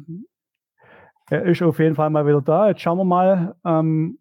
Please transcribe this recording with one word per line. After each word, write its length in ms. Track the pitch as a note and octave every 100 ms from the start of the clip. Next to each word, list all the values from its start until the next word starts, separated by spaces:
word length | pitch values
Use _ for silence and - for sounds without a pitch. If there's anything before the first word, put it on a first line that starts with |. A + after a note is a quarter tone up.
| C#3+ F3 C#4 _ _ _ _ _ _ - _ _ -
Er 140 | D3+
ist 180 | F#3 E3+
auf 160 | E3+ D3+
jeden 160 | D#3+
Fall 160 | D3+ D#3
mal 160 | D3+ D3
wieder 160 | D3
da. 260 | D3 E3 G#3+
Jetzt 140 | -
schauen 160 | E3+ F3+
wir 60 |
mal, 520 | F#3+ F3+ F#3 F#3+ F3 -
ähm, 540 | F3+ D#3+ D#3+ D#3 E3 -